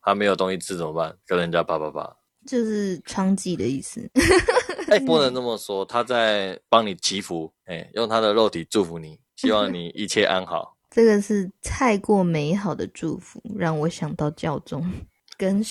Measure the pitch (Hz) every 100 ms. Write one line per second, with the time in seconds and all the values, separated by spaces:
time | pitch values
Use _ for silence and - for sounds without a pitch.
0 | - 101 101 92 92 92 - 92 80 80
1 | 80 85 - 90 85 85 82 80 76 78
2 | - - _ _ - 254 220 208 196 175
3 | - - 190 190 190 165 107 135 - -
4 | - 262 - 381 - - 480 - 349 311
5 | 269 160 135 127 123 110 - 98 95 120
6 | 120 120 110 104 95 90 - 113 110 87
7 | - 98 98 85 80 _ - 82 85 -
8 | 113 113 110 107 107 85 82 110 87 85
9 | 78 78 _ - - 107 101 87 85 -
10 | 101 107 104 92 90 85 - _ _ -
11 | 226 208 202 208 185 - - - 254 202
12 | 202 202 180 160 147 202 196 - - -
13 | 170 - - - - 208 170 156 160 -
14 | 156 160 151 156 165 143 - 151 170 -
15 | - _ _ - 190 196 214